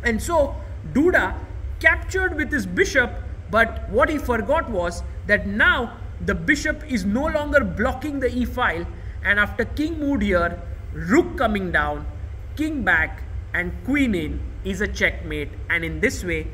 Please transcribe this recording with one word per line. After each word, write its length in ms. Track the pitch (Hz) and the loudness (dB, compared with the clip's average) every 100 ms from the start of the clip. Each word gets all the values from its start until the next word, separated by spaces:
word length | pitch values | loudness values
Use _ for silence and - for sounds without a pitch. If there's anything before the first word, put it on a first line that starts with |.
And 180 | 233 220 | 0 0
so 320 | - 339 277 - - - 156 | 2 2 2 0 -8 -10 -2
Duda 440 | 151 330 320 190 196 - - - - | 4 6 6 2 -4 -8 -8 -8 2
captured 560 | 320 349 - 370 370 311 | 4 4 0 0 0 0
with 160 | 294 | -2
his 140 | 285 185 | -2 -2
bishop, 440 | 180 381 269 240 - - - - | 0 2 2 0 -2 -8 -10 0
but 380 | 208 226 - - | 2 2 0 -2
what 180 | 196 311 | 2 2
he 100 | 302 | 2
forgot 520 | - 233 202 311 320 | 0 0 2 0 0
was 320 | 208 175 175 - - - | -2 -2 -4 -8 -8 2
that 200 | 202 196 | 2 2
now 500 | 208 330 330 233 - - - 175 | 4 4 4 0 -6 -12 -4 -2
the 80 | |
bishop 500 | 196 - 294 311 302 - | 0 2 2 2 -4 -2
is 200 | 247 185 | 0 2
no 200 | 214 311 | 2 2
longer 380 | 311 294 277 | 0 4 4
blocking 560 | 214 170 240 254 302 277 | 2 0 0 0 -4 -2
the 80 | 254 | 0
e 160 | 240 | 0
file, 420 | 233 247 226 165 170 - - - | -2 0 0 0 -6 -8 -10 -4
and 160 | 185 202 | 2 2
after 240 | 208 - | 2 0
king 340 | 220 - 311 311 | -2 0 -2 0
moved 220 | 285 277 | 0 0
here, 400 | 208 175 170 170 - - - | 2 2 2 -2 -8 -10 -10
rook 460 | 156 165 269 - - | -8 4 4 4 0
coming 340 | 233 208 185 | 0 0 0
down, 340 | 160 147 147 - - - - - - | 0 0 -2 -6 -8 -10 -10 -10 -4
king 260 | 311 311 | -2 0
back, 400 | 190 170 156 - - - - | 2 2 2 -4 -8 -8 -6
and 180 | 165 175 175 - | -4 -4 -4 -2
queen 280 | 285 262 | 2 2
in 240 | 185 151 147 - - | 2 -2 -4 -6 -6
is 200 | 190 190 | -4 -2
a 40 | 202 | -2
checkmate. 600 | - 185 - 165 151 143 - - | 0 0 0 -6 -6 -6 -8 -4
And 120 | 165 | -2
in 180 | 165 156 | -2 0
this 220 | 214 - | 0 0
way 260 | 180 165 160 | -2 -2 -4